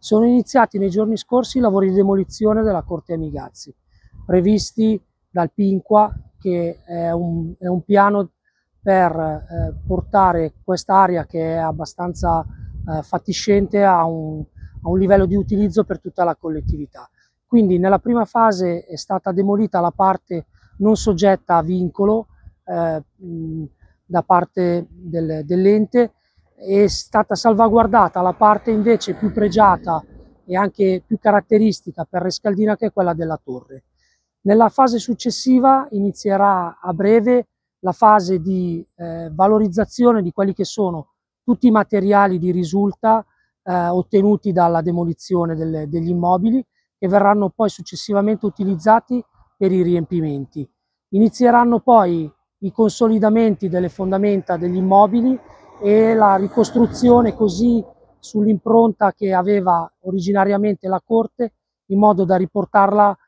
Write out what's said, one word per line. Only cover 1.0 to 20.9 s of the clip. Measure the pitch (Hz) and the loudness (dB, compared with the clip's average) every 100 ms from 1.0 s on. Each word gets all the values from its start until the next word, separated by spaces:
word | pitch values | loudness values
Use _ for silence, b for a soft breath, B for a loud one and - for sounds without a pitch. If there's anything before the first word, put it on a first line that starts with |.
| 214 220 | -2 -4
scorsi | - 247 247 262 | -2 -2 -2 0
i | |
lavori | 240 196 196 | 0 2 0
di | 190 | 2
demolizione | 196 196 185 - 214 214 | 2 0 -2 -2 -2 0
della | 220 185 | 0 -2
Corte | - 170 - | -6 -12 -8
Amigazzi, | 165 156 143 127 - - - _ b b b - | -8 -8 -10 -14 -18 -20 -20 _ b b b -2
previsti | 180 180 214 - - 220 214 _ _ _ | 0 2 0 -2 -2 -2 -2 _ _ _
dal | 180 165 | -6 -6
pinqua, | - 202 190 - 208 214 - - _ | -2 -2 -2 2 2 2 -2 -18 _
che | 196 175 170 170 - | -6 -4 -4 -8 -12
è | 170 170 | -8 -4
un, | 170 175 170 165 175 | -4 -4 -6 -8 -8
è | 180 | -6
un | 180 | -6
piano | - 202 202 208 185 _ _ _ _ _ | 0 4 4 2 -4 _ _ _ _ _
per, | 208 190 180 | 0 2 2
eh, | 160 160 147 - 170 165 156 - | -2 -6 -6 -10 -6 -6 -6 -6
portare | 185 - 202 190 170 160 _ | -6 -2 2 2 2 -4 _
quest'area, | - 185 - 190 190 175 151 | -6 -6 0 2 2 0 -6
che | 170 160 165 | -6 -4 -4
è | |
abbastanza, | 160 156 156 - 175 170 175 165 156 B B B - | -6 -6 -12 -10 -10 -6 -2 -2 -4 B B B -10
eh, | 156 | -10
fatiscente, | 147 175 - 180 - 202 202 208 | -6 -10 -8 -8 0 0 0 0
a | 202 180 165 | 2 2 0
un, | 165 156 156 | -4 -10 -10
a | 156 - - - 165 | -14 -16 -20 -14 -4
un | 180 | -2
livello | 190 196 190 | 2 2 2
di | 202 | -2
utilizzo | 190 202 208 170 | -2 -2 -2 -2
per | 196 165 | -4 -6
tutta | 175 - | -10 -4
la | 175 156 | -4 -4
collettività. | 170 156 131 147 147 - - _ _ _ _ | -8 -8 -6 -8 -8 -18 -20 _ _ _ _
Quindi | 240 208 180 | 0 2 2
nella | 185 196 | 2 0
prima | - 240 | 0 -2
fase | 208 240 226 190 185 170 - | -2 0 0 0 -4 -4 -8
è | 156 | -16
stata | - 190 - | -8 -6 -4
demolita | 180 196 202 220 185 | -2 -2 0 -2 0
la | 170 | -2
parte | - 190 185 _ 175 - _ _ - | 0 0 0 _ -10 -10 _ _ -4
non | 202 | 0